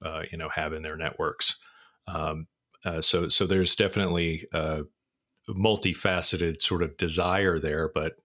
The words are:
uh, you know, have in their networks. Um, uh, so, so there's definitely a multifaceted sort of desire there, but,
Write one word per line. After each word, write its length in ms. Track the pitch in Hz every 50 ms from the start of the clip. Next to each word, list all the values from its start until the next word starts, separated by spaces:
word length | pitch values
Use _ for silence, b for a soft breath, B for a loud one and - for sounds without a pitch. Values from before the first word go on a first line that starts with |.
uh, 220 | - 80 80 80 80 -
you 60 | - 80
know, 120 | 80 76
have 240 | - 82 78 76 78
in 100 | 78 76
their 140 | 78 78 78
networks. 600 | 80 76 - - 80 76 - - - - - B B B B B B B B B B -
Um, 400 | 90 82 78 80 78 80 80 - _ _ _ _ _ _ -
uh, 160 | 92 82 80
so, 260 | 78 - - 87 87 -
so 180 | - - 101
there's 300 | 90 95 95 92 87 -
definitely 680 | - 104 95 - 104 98 90 87 87 85 82 80 82 - - -
a 300 | 82 78 80 78 76 76 - _ _ _ _ _ _ _ _ _ _ _ -
multifaceted 1120 | 107 95 101 110 107 101 - 95 85 - - 101 92 90 87 - - 85 85 85 80 -
sort 220 | - - 95 85 85
of 120 | 78 -
desire 640 | - 92 82 80 87 87 90 92 98 101 95 87 80
there, 300 | 76 78 76 80 80 78 -
but, 200 | - 78 80 - -